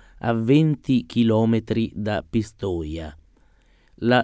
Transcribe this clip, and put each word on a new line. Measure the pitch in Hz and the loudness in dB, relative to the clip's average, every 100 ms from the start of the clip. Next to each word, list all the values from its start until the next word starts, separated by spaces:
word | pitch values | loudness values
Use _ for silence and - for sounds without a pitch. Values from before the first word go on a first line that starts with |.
| - - | -20 -8
a | 120 | -4
venti | 117 113 143 160 143 - 127 - | -2 2 4 4 0 0 -2 0
chilometri | 120 113 110 113 113 113 110 113 | 0 2 4 2 0 -2 -4 -4
da | - 104 104 - | -6 -4 -4 -2
Pistoia. | 113 107 - 101 87 78 80 78 73 _ _ _ _ _ _ _ - | -4 -4 -8 -6 -4 -6 -8 -12 -16 _ _ _ _ _ _ _ -6
La | 117 123 | 0 2